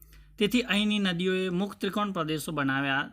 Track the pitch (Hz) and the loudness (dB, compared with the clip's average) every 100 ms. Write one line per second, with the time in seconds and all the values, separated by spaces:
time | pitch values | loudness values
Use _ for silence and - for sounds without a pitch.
0 | - - - - 208 247 240 202 214 208 | -20 -20 -20 -2 2 2 2 2 2 2
1 | 190 170 185 185 185 175 196 - 196 208 | 0 0 0 0 0 0 -2 -4 -4 -2
2 | 202 190 156 156 175 151 135 135 139 135 | -2 -2 -2 -2 -2 -2 0 0 0 0
3 | 151 | -2